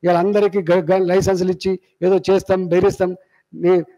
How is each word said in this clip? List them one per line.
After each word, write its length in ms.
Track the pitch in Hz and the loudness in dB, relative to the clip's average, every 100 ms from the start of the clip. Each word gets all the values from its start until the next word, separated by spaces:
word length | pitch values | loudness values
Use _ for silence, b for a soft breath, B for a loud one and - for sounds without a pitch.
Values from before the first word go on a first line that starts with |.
ఇవాళ 140 | 170 175 | 0 0
అందరికీ 420 | 190 208 208 196 | 2 0 0 0
గ-, 320 | 170 180 160 | 0 0 2
గ-, 160 | 190 180 | 0 2
లైసెన్సులు 440 | 185 190 190 185 | 0 0 -2 -2
ఇచ్చి 280 | 185 190 185 _ _ | -4 -4 -6 _ _
ఏదో 180 | 180 190 - | 0 0 2
చేస్తాం, 360 | 190 - 190 185 | -2 0 -4 0
బెదిరిస్తాం. 520 | 175 247 - 185 180 b b b | 2 0 0 -4 -4 b b b
నీ 300 | 160 175 180 - | -4 0 0 0